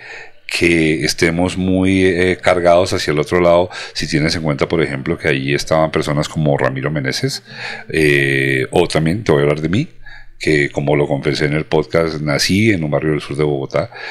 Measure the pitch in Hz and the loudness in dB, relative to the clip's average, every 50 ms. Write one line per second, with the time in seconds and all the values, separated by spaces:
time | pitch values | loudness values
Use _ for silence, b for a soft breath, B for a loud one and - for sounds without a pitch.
0 | B B B B B B B B - - - - 87 87 85 82 78 78 78 - | B B B B B B B B -12 -8 -4 0 2 2 2 2 2 2 0 0
1 | 71 - - - 90 85 82 87 90 92 90 92 92 92 92 92 92 95 95 95 | -2 -4 0 0 0 2 2 2 0 0 0 -2 0 0 2 2 2 2 4 4
2 | 92 95 87 87 92 92 90 - - 90 92 90 87 87 85 87 92 90 101 90 | 4 4 4 4 2 2 0 2 2 2 2 4 4 6 6 6 4 2 -2 -2
3 | - - 73 76 76 - 87 87 87 85 85 87 90 - B B B B B - | -2 0 0 0 0 2 2 4 4 4 4 4 2 0 B B B B B -8
4 | 80 76 80 73 76 82 82 80 80 78 71 69 82 - 85 82 73 65 69 67 | -6 -2 0 0 0 0 -2 -2 -2 -4 -2 -2 -2 0 0 0 0 0 -2 -6
5 | 64 78 85 - - 80 71 67 67 69 69 69 - - 80 80 80 78 - 82 | -4 -6 -6 -2 0 0 0 0 0 -2 -2 -2 0 0 2 2 2 2 0 -2
6 | 69 76 71 73 73 - - 82 76 71 71 67 65 65 65 67 65 73 78 73 | -2 0 0 -2 -2 -2 -2 -2 0 0 2 2 0 -2 -2 -2 -4 -4 -4 -2
7 | 65 65 - - 135 135 - - B B B B B B B B B - - 78 | -4 -4 -4 -2 -4 -4 -6 -8 B B B B B B B B B -4 0 2
8 | 78 73 71 69 69 67 69 67 67 67 67 65 64 - - 90 85 - - 80 | 4 4 4 4 2 2 2 0 0 0 0 -2 -2 0 2 2 2 2 0 0
9 | 78 80 92 113 113 - 78 71 71 73 76 76 76 80 90 120 165 - - - | 0 0 0 0 2 2 2 4 4 2 0 0 -2 0 0 0 -2 -4 -8 -16
10 | B B B B B B - - - - 78 73 71 71 - 78 71 71 73 71 | B B B B B B -14 -4 0 0 2 2 2 0 -2 -2 0 0 2 0
11 | 73 71 73 67 69 76 69 - 78 71 76 78 78 - 80 78 76 - - 85 | 2 0 -2 -2 -2 -2 0 0 0 0 0 -2 -2 0 0 0 0 0 0 0
12 | 82 80 78 76 76 73 71 67 - - 92 101 110 113 101 85 78 73 73 69 | 0 0 -2 -4 -2 -2 -2 0 0 0 2 2 4 2 2 0 0 -2 -2 0
13 | 76 78 76 73 - - 71 71 76 73 71 67 67 - - 71 90 - B B | 0 0 -2 -2 -4 -6 -4 -2 0 0 0 -4 -6 -4 -4 -4 -4 -4 B B
14 | B B | B B